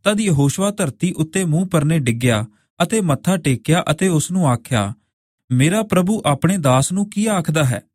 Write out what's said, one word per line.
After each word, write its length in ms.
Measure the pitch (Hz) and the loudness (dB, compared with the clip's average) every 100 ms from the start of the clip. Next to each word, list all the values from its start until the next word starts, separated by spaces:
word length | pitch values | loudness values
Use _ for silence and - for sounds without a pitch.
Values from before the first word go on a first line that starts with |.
ਤਦ 180 | 196 208 | 0 0
ਯਹੋਸ਼ੂਆ 500 | 214 143 143 160 202 | 0 2 2 0 -4
ਧਰਤੀ 400 | 202 160 - 175 | -2 -6 -2 -6
ਉੱਤੇ 340 | - 156 190 180 | -4 -4 -2 -2
ਮੂੰਹ 220 | 151 190 | -2 0
ਪਰਨੇ 320 | 165 147 160 | 0 0 0
ਡਿੱਗਿਆ 460 | 127 117 123 110 107 _ _ _ | 0 0 0 0 -4 _ _ _
ਅਤੇ 180 | 175 220 | -2 0
ਮੱਥਾ 360 | 180 135 - 190 | 0 -2 0 0
ਟੇਕਿਆ 460 | 151 123 - 170 151 | 0 -2 0 0 0
ਅਤੇ 160 | 151 190 | -2 0
ਉਸ 240 | 160 - | 0 0
ਨੂੰ 160 | 185 151 | 0 0
ਆਖਿਆ, 460 | 120 - 120 98 - _ _ _ _ _ | 0 -2 -2 -2 -8 _ _ _ _ _
"ਮੇਰਾ 320 | 127 151 208 | 2 2 2
ਪ੍ਰਭੂ 380 | 214 185 180 220 - | 0 0 2 0 0
ਆਪਣੇ 320 | 139 160 196 | 0 0 2
ਦਾਸ 340 | 139 127 139 | 2 2 2
ਨੂੰ 180 | 185 208 | -2 -2
ਕੀ 160 | 202 220 | -2 0
ਆਖਦਾ 380 | 196 156 156 | 0 0 0
ਹੈ?" 200 | 139 110 _ | 0 -2 _